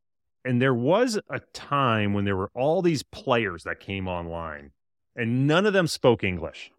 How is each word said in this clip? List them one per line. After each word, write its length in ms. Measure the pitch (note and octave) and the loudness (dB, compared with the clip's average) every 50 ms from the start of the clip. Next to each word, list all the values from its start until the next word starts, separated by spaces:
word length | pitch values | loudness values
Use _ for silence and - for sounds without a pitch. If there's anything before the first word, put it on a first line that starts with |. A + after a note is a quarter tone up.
| _ _ _ _ _ _ _ _ - | _ _ _ _ _ _ _ _ -4
And 180 | B2+ B2 A#2+ | -2 0 2
there 120 | C3 C3+ B2+ | 2 2 2
was 440 | A#2 B2 D3 F#3 A3+ B3+ B3+ G#3+ G3+ - - | 2 2 2 2 2 2 0 -2 -4 -6 -6
a 100 | C#3 A#2 - _ - | -10 -10 -10 _ -18
time 600 | - - - C#3+ C#3 C3+ A#2+ A2 G#2+ G#2 G2+ G2+ | -14 -8 -2 0 2 2 4 2 2 2 2 0
when 120 | G2+ G2+ | 0 0
there 100 | G2+ G2 | 0 0
were 160 | F#2 G2 - - | -2 -2 -4 -4
all 280 | A#2+ C3 D3+ E3 F#3+ | -2 0 0 2 2
these 220 | F3 F3 D#3 A#2+ - | 2 2 0 0 -4
players 600 | _ - - - C#3 B2 A#2 A2 F#2+ E2+ D#2+ - | _ -16 -6 -2 0 0 2 0 -2 -4 -6 -8
that 160 | F2 E2+ - | -10 -10 -8
came 280 | - G2+ G2 F#2+ F#2+ | -8 -8 -6 -6 -4
online, 640 | F#2 F2+ F2 E2+ E2 E2 E2+ E2 D#2+ D2+ D2 C#2+ C#2+ _ _ _ _ _ _ _ _ - | -4 -4 -6 -6 -8 -8 -8 -8 -10 -12 -14 -16 -20 _ _ _ _ _ _ _ _ -8
and 320 | B2 A#2 A2+ A#2+ B2+ C#3 | -4 -2 0 0 2 2
none 180 | D3 D#3 F#3 G#3 | 4 4 4 2
of 80 | G#3+ G3 | 2 2
them 140 | F#3+ E3+ | 2 2
spoke 360 | C#3+ - - - B2+ A2+ - - | 0 0 2 4 4 4 4 2
English. 480 | F#2+ F2+ E2 D#2+ D2 - - - - _ | -2 -2 -4 -6 -10 -12 -14 -20 -20 _